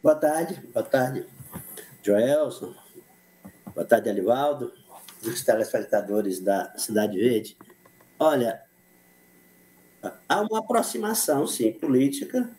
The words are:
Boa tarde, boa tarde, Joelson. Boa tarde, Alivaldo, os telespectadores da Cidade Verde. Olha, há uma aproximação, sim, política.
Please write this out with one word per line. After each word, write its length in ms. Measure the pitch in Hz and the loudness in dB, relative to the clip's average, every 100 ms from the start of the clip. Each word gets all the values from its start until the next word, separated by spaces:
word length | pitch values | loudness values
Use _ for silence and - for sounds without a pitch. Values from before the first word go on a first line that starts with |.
Boa 120 | 151 151 | 4 4
tarde, 440 | 151 160 170 - - | 2 0 -4 -6 -6
boa 120 | 117 110 | -6 0
tarde, 400 | 135 127 135 - - - - - - - - | 2 2 -2 -10 -18 -16 -16 -16 -18 -20 -8
Joelson. 720 | - 101 123 147 143 113 92 - - - _ _ _ _ - - - | 2 4 4 2 0 -4 -14 -14 -20 -20 _ _ _ _ -20 -20 -12
Boa 140 | - 82 | -8 2
tarde, 220 | 113 107 | 2 4
Alivaldo, 600 | 101 92 127 143 139 120 - _ - - - 113 | -2 2 2 2 -2 -8 -12 _ -20 -20 -12 -8
os 160 | - - | -4 0
telespectadores 960 | 110 107 117 101 107 98 104 98 90 | 0 0 -2 0 -2 0 -2 -2 -2
da 320 | 92 98 - - | 0 0 -2 -8
Cidade 420 | - 107 107 95 | -2 0 0 0
Verde. 380 | 120 127 - - - - - _ _ _ | 2 0 -4 -18 -20 -20 -20 _ _ _
Olha, 420 | 156 143 117 - - _ _ _ _ _ _ _ _ _ _ _ _ _ - - _ | 2 2 0 -4 -14 _ _ _ _ _ _ _ _ _ _ _ _ _ -14 -14 _
há 140 | 180 | 0
uma 180 | 214 220 | 0 -4
aproximação, 880 | - 233 - - 214 220 - 143 151 | 0 0 0 -4 -4 -2 0 0 0
sim, 240 | - 113 | 0 -2
política. 800 | - 156 127 139 - - 254 240 | 0 2 4 4 0 -4 -2 -4